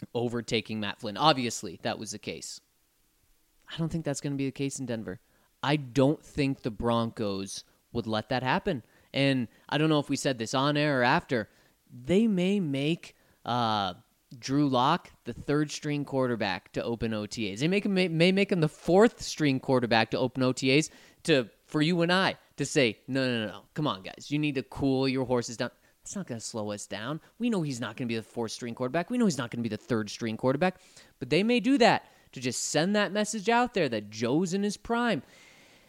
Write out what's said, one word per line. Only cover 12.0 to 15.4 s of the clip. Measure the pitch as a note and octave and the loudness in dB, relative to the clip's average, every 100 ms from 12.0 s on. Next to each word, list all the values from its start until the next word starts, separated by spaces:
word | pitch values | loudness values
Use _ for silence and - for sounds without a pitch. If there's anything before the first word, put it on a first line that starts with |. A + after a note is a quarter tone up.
| B2+ F#3 A3+ | 0 2 4
may | F#3 F3+ G3+ | 2 2 0
make, | D#3+ C3+ C#3+ E3+ - - _ _ | 0 -2 -2 -2 -6 -20 _ _
uh, | - A#2+ A2+ G#2+ F#2+ F2+ _ _ _ B2+ | -4 0 0 0 -2 -6 _ _ _ -14
Drew | A#2+ C#3 C#3+ | -2 2 4
Lock | B2+ C3 F3 - - | 4 4 2 -2 -14
the | - | -12
third | - | -8